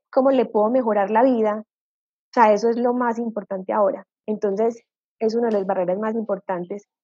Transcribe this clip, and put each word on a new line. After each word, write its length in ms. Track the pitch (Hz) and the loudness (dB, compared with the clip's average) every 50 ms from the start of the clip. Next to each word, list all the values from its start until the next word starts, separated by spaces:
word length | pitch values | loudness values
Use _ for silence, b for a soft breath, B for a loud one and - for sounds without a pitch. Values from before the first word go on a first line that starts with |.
| _ _ | _ _
cómo 200 | - 269 262 277 | 0 2 2 4
le 160 | 269 254 226 | 4 2 0
puedo 240 | 220 - 214 208 220 | 0 0 0 0 2
mejorar 400 | 247 262 240 226 208 208 196 190 | 2 0 0 0 0 0 0 2
la 120 | 214 220 | 2 4
vida. 420 | 247 269 254 226 214 214 208 220 220 | 4 4 4 2 0 0 -2 -4 -8
O 640 | - _ _ _ _ _ _ _ _ _ _ _ _ | -14 _ _ _ _ _ _ _ _ _ _ _ _
sea, 220 | - 254 226 214 214 | 2 4 4 4 4
eso 160 | 202 220 233 | 4 2 0
es 80 | 233 233 | 0 0
lo 160 | 240 247 240 | 0 0 0
más 240 | 247 247 240 226 226 | 0 0 -2 -2 -2
importante 560 | 240 233 220 226 196 - 196 190 190 208 208 | -6 -6 -8 -8 -10 -8 -10 -8 -6 -4 0
ahora. 320 | 214 208 190 - 196 202 _ _ _ _ | 2 2 0 0 -4 -8 _ _ _ _
Entonces, 560 | - 214 202 - 202 196 196 220 233 233 - _ _ _ _ _ _ _ _ | -8 -4 -2 -2 -2 0 0 0 -2 -2 -6 _ _ _ _ _ _ _ _
es 160 | 226 220 214 | -2 -2 0
una 140 | 233 240 233 | 0 0 0
de 100 | 220 202 | 0 0
las 80 | 190 | 0
barreras 320 | 190 196 190 180 175 180 202 | -2 -2 -2 0 -2 -2 -2
más 160 | 220 220 220 | -4 -4 -4
importantes 720 | 226 214 - 202 185 - - 190 175 175 175 202 208 - _ _ _ | -4 -4 -4 -6 -6 -4 -6 -6 -6 -6 -8 -10 -12 -14 _ _ _